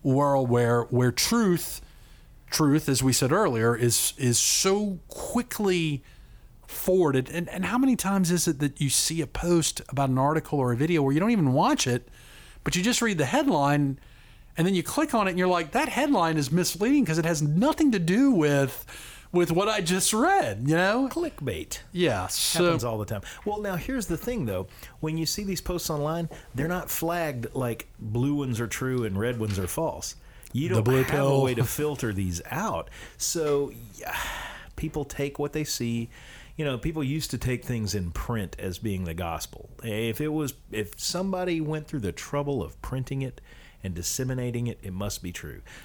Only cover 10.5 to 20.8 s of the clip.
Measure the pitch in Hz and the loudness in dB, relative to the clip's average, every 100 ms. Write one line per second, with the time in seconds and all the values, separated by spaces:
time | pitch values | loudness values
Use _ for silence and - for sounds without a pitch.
10.5 | 147 123 120 156 170 139 143 208 233 143 | 0 0 2 2 2 4 2 2 4 4
11.5 | 131 208 294 131 123 - - - - - | 4 4 2 2 0 -4 -18 -20 -20 -20
12.5 | - - 175 196 247 233 180 127 254 277 | -8 -4 0 0 2 0 0 2 2 4
13.5 | 165 139 147 139 135 - - - - - | 4 4 4 2 -2 -10 -20 -20 -20 -14
14.5 | - 175 190 160 - 302 233 196 180 180 | 0 2 2 0 0 2 2 2 2 2
15.5 | 175 160 240 302 - 294 247 165 160 139 | 2 2 0 0 0 2 4 4 2 2
16.5 | 170 170 170 214 294 208 160 165 160 147 | 2 0 0 2 4 4 2 2 2 2
17.5 | 156 269 311 311 214 165 202 277 214 151 | 4 2 4 4 4 2 4 6 6 4
18.5 | 143 135 - - - - - - 180 170 | 4 2 -2 -14 -16 -16 -18 -2 0 4
19.5 | 165 208 214 170 185 - 214 311 392 139 | 4 2 0 0 0 2 2 4 4 2
20.5 | 101 127 160 | 0 2 4